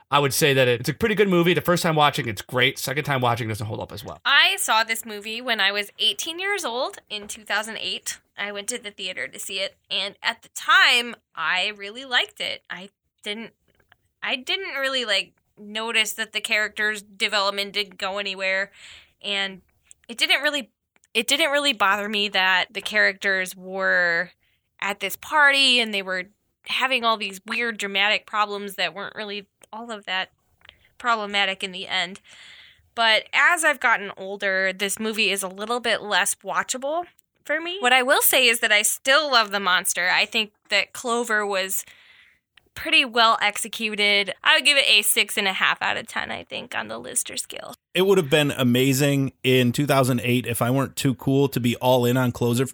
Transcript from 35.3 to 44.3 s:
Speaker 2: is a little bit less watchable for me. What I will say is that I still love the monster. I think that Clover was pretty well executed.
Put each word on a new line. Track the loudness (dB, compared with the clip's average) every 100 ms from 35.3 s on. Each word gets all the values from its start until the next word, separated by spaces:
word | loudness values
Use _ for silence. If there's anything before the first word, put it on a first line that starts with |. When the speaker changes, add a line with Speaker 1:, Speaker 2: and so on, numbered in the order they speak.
Speaker 2:
is | 0
a | -4
little | -6 -4 -2
bit | 0 -2
less | 0 0 0 -2
watchable | -4 -4 -4 -4 -4 -4 -6 _ _ _ -4
for | -4
me. | -4 0
What | 4
I | 4
will | 6 4
say | 4 4 4
is | 4
that | 4
I | 4
still | 4 -2 2 4 6
love | 4 4
the | 0
monster. | 2 2 2 -2 0
I | 2 2
think | -2 -4 _ -2
that | -2 -2
Clover | -6 -2 -2 0 -2 0
was | -2 -2 -6 -8 -20 _ -20 _ _ _ _ _ -10
pretty | 0 2 2
well | 4 4 4
executed. | 0 -2 -8 -6 -6 0 2 2 0